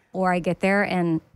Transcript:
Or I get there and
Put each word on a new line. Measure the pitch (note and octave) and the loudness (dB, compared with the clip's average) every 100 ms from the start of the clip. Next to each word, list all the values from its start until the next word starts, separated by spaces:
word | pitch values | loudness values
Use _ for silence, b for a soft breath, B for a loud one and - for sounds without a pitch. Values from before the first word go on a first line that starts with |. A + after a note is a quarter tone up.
| b | b
Or | F#3 F#3 | -2 0
I | F3+ | 0
get | F3+ E3+ | -2 -2
there | G3 G3+ | 0 0
and | G3 F3+ E3+ D#3+ - | 0 0 0 -2 -4